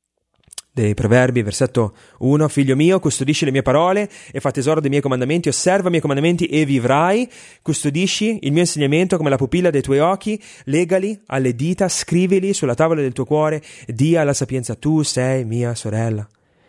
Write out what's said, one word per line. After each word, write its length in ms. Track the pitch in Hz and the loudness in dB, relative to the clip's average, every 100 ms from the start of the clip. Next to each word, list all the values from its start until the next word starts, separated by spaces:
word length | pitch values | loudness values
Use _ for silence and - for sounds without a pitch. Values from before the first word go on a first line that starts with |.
| _ _ _ _ _ - - | _ _ _ _ _ -20 -10
dei 220 | 131 104 | -2 -2
Proverbi, 480 | 101 139 123 127 123 | 0 4 4 4 2
versetto 520 | 104 - 131 - 107 - - - | -2 -2 -2 0 -2 -4 -20 -4
uno: 300 | 127 147 151 | 0 2 2
"Figlio 260 | - 135 | 0 2
mio, 240 | 131 160 185 | 2 4 2
custodisci 460 | 160 - 135 147 | 0 -2 -2 -2
le 80 | 147 | 0
mie 100 | 135 | 0
parole 480 | 131 139 175 196 202 - - | 2 2 2 0 -4 -10 -14
e 80 | 135 | -6
fa 100 | 139 | -4
tesoro 300 | 135 131 160 | -2 0 0
dei 100 | 143 | 0
miei 120 | 143 | 0
comandamenti, 460 | 135 127 127 170 160 | 0 -2 -2 -2 -2
osserva 380 | - 180 196 180 | 0 0 0 0
i 40 | |
miei 120 | 170 | 0
comandamenti 440 | 147 139 160 175 170 | 0 0 2 0 0
e 180 | 147 | 0
vivrai, 640 | 147 135 123 139 170 214 247 - - - | 0 2 2 2 2 0 -2 -8 -20 -10
custodisci 760 | - 151 147 147 190 - 214 220 | -6 -4 -2 0 -2 0 -2 -2
il 80 | 139 | 0
mio 120 | 151 | 0
insegnamento 560 | 170 151 139 151 185 180 | 0 0 0 2 2 0
come 120 | 151 | 0
la 60 | 139 | 0
pupilla 340 | 135 175 180 | 0 0 2
dei 120 | 147 | 0
tuoi 180 | 131 135 | 0 2
occhi, 420 | 165 190 214 214 - - | 2 0 -4 -8 -10 -16
legali 520 | - 147 175 190 202 208 - | -4 -2 0 0 -2 -6 -6
alle 280 | 135 127 | -2 -2
dita, 320 | 117 156 180 185 | -2 -2 -2 -2
scrivili 640 | - - 170 180 190 190 | -4 -2 0 2 2 0
sulla 200 | 196 139 | -2 -2
tavola 280 | 120 160 160 | 0 0 0
del 100 | 135 | -2
tuo 120 | 120 | -4
cuore, 380 | 127 151 156 156 - - - | -2 0 0 -2 -8 -16 -8
di 300 | 117 147 165 | 0 2 4
alla 180 | 147 | 2
sapienza, 400 | 139 139 131 117 | 0 -2 -4 -6
tu 280 | 113 151 156 | -6 -2 0
sei 420 | 147 - 127 131 | 0 -2 0 -2
mia 320 | 117 117 120 117 | -2 -4 -4 -4
sorella." 500 | 110 107 113 107 104 _ _ _ | -4 -2 -2 -4 -8 _ _ _